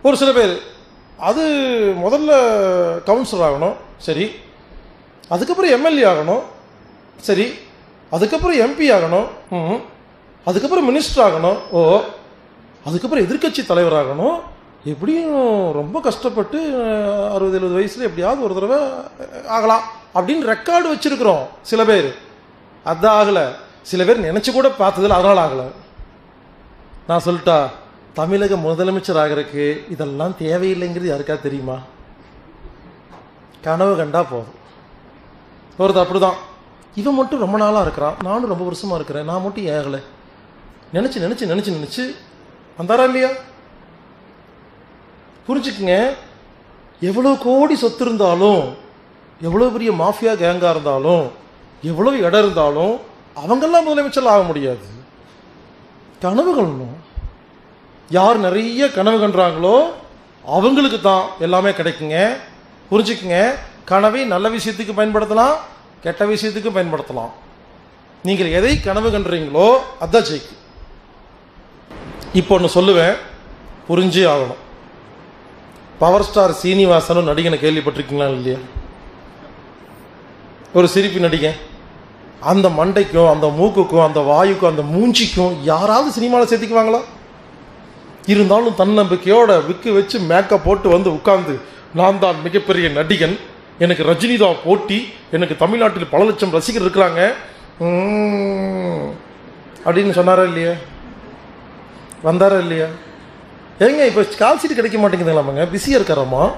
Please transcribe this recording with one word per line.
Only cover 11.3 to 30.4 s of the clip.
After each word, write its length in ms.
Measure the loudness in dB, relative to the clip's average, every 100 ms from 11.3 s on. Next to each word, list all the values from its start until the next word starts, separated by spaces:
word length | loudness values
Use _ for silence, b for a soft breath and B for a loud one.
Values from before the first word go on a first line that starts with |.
| 4 -2 -2 -2
ஓ, 300 | 2 4 2 0 -14 -20 -20 -20 -20 -20 -16
அதுக்கப்புறம் 400 | -6 -6 -2 -2
எதிர்க்கட்சி 420 | 0 -2 -4 -4 -2
தலைவர் 400 | 0 2 0 -2
ஆகணும், 340 | -2 -2 -4 -10 -20 -20 -14
எப்படியும் 880 | -12 -6 -2 -2 -2 -2 0 0 -2
ரொம்ப 280 | -4 -6 -4
கஷ்டப்பட்டு, 580 | -4 -2 -4 -4 -4 -4
அஹ், 760 | -4 -4 -4 -2 -2 -4 -4
அறுபது, 220 | -2 -2 -2
எழுபது 220 | -2 -2
வயசுல 240 | -4 -4
எப்படியாவது 400 | -6 -2 -2 -2
ஒரு 120 | -4
தடவை, 240 | -4 -2 -2
அஹ், 680 | -2 -8 -14 -18 -18 -16 -4
ஆகலாம் 360 | 0 2 2 0 -16 -6
அப்படின்னு 420 | -4 -2 -2 -2 -4
record 400 | 0 0 0 -2
வச்சிருக்கிறோம் 500 | -2 0 0 0 -4 -14
சில 220 | -4 0
பேர். 300 | 4 2 2 -6 -20 -20 -20 -20 -20 -12 -8
அதான் 340 | 0 4 4
ஆகல. 280 | 4 2 -2 -6 -20 -20
சில 220 | -8 -2
பேர் 280 | 2 2 0
நினைச்சு 200 | -2 0
கூட 160 | 2 0
பார்த்ததில்ல, 400 | 2 0 2 2
அதனால 380 | 4 4 4 2
ஆகல. 180 | -4 -10 -14 -20 -20 -20 -20 -20 _ -20 -20 -20 -20 -20 -20 -4
நான் 160 | -2
சொல்லிட்டா, 440 | -2 0 2 2 0 -8 -20 -20 -14
தமிழக 400 | -6 -2 0 0
முதலமைச்சர் 640 | -2 -2 -2 -2 -2 -2 0
ஆகிறதுக்கு 720 | 0 -2 -6 -4 -4 -4 -10
இதெல்லாம் 440 | -10 -8 -6 -6
தேவையில்லைங்கிறது 720 | -6